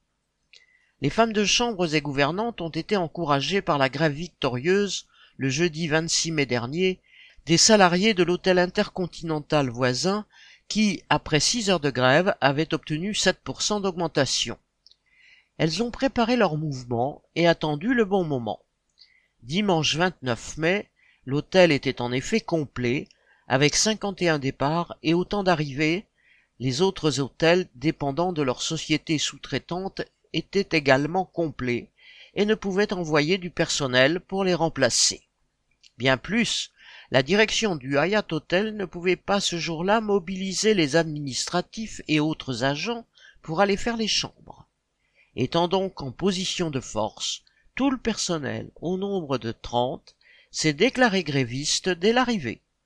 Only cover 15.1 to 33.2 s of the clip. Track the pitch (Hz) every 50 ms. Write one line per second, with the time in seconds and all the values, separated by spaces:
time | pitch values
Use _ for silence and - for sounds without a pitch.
15.1 | _ _ _ - - _ _ _ _ - 147 160 160 185 233 240 - - 254 269
16.1 | - 240 226 214 247 240 214 170 156 151 160 151 135 127 123 120 120 113 123 143
17.1 | - - _ _ - 156 170 170 165 - - 156 151 147 165 240 262 240 220 185
18.1 | 202 196 175 156 143 127 113 107 - - _ _ _ _ _ _ _ _ - _
19.1 | _ _ _ _ _ _ 117 117 147 196 214 202 175 160 147 - - 151 175 185
20.1 | - - - 127 117 - - - - 135 156 165 190 208 - _ _ _ _ _
21.1 | _ _ - 127 135 147 147 - - 185 180 165 147 131 - 135 123 - 120 120
22.1 | 123 131 - - 220 220 - - 170 160 147 - - - 123 117 123 151 208 -
23.1 | _ _ _ _ _ _ _ - - 135 147 147 - - - 220 220 196 - 202
24.1 | 190 - 175 170 156 147 127 135 - - 135 139 156 170 170 - - _ - 156
25.1 | 165 175 180 - - 208 196 185 175 151 156 143 131 139 156 156 165 196 - _
26.1 | _ _ _ _ _ _ _ _ _ - 123 135 123 135 185 190 190 - - 156
27.1 | 127 131 139 117 _ - 165 160 175 185 180 - _ 123 127 160 - - 147 139
28.1 | 139 143 175 185 180 151 147 127 120 - - - 160 151 - - 151 147 - -
29.1 | 160 139 - - - 139 - - 143 123 - - 170 180 190 190 - - - -
30.1 | _ _ _ _ - 160 - - - 196 196 - - 160 143 139 131 135 147 147
31.1 | 170 190 180 - - - 170 156 - - 127 123 120 110 - - _ _ - -
32.1 | - - - - - - 208 208 220 214 - 202 185 196 208 208 208 180 170 156
33.1 | 151 151